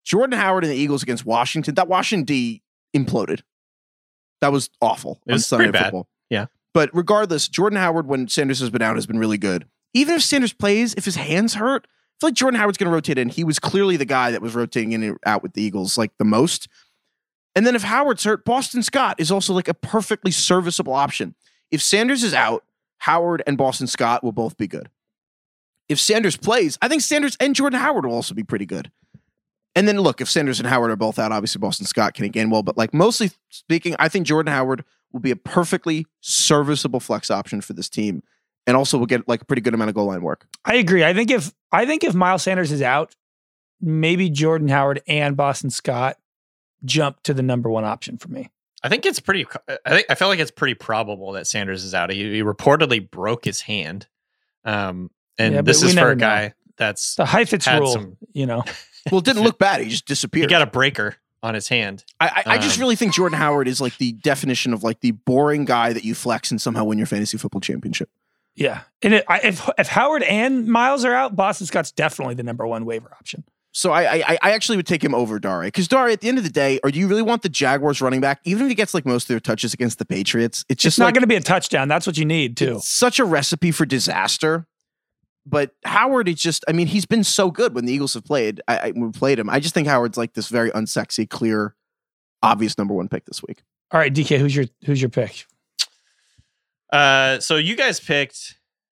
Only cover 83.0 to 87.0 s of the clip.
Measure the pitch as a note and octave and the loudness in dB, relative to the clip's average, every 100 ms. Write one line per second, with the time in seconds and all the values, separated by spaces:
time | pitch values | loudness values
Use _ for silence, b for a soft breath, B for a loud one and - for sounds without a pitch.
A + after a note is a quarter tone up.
83 | B3 - A3 D3+ C#3+ F3 F3 D#3 C#3+ C3 | 2 2 2 2 0 0 0 0 0 0
84 | - F2+ G#2 - D#3 E3 E3 _ _ _ | 0 0 -2 0 0 0 -4 _ _ _
85 | _ _ _ _ C#3+ D3 C#3+ _ - G3+ | _ _ _ _ -4 -2 -2 _ -2 2
86 | B3 B3+ F#3 D#3+ E3 D#3+ - E3 E3 G3+ | 2 2 0 0 -2 -2 0 0 0 0